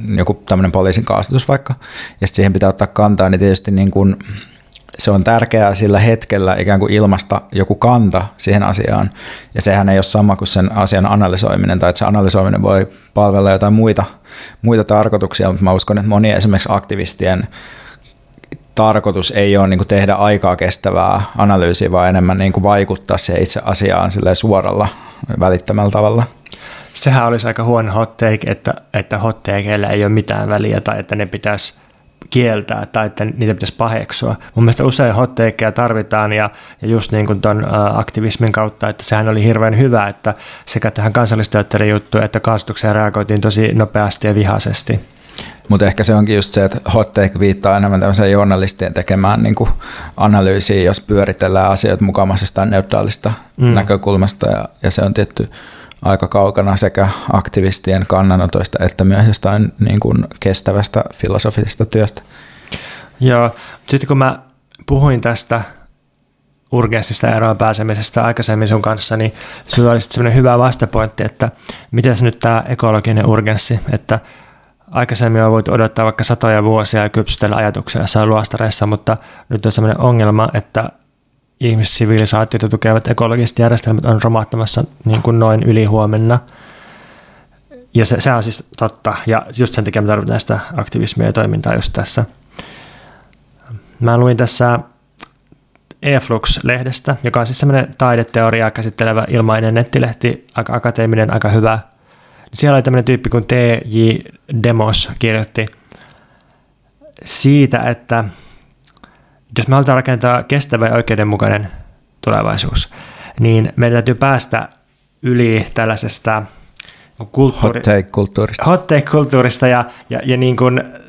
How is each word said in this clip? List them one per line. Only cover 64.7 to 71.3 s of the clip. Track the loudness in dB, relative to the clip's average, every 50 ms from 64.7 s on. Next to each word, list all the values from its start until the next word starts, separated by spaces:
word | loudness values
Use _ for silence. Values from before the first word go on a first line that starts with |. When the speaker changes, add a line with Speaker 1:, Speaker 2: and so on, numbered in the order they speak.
| _ _ -4
Speaker 2:
puhuin | -2 0 2 4 2 2 2
tästä | 0 -2 -2 -2 -4 -4 -4 -4 -4 -8 -14 -20 -20 -20 _ _ _ _ _ _ _ _ _ _ _ _ _ _ _ _
urgenssista | 0 0 0 0 0 -2 -2 -2 -2 -2 -2 0 0
eroon | 0 0 0 0 0
pääsemisestä | 0 -2 0 -2 -4 -4 -4 -4 -4 -2 -2 -2
aikaisemmin | -2 0 -2 -2 -2 -2 0 0 0 0
sun | 0 0
kanssa, | 0 -2 -2 -2 -2 -2 0
niin | -2 -2 -2 -4 -8 -16 -20 -20 -18 -10
sulla | -2 0 2 4 4
oli | 4 2
sit | 0 -2
semmonen | -2 0 0 2 4
hyvä | 4 4 4 4 4
vastapointti, | 2 2 0 -2 -4 -2 -2 -2 -2 -2 -4 -6 -6
että | -6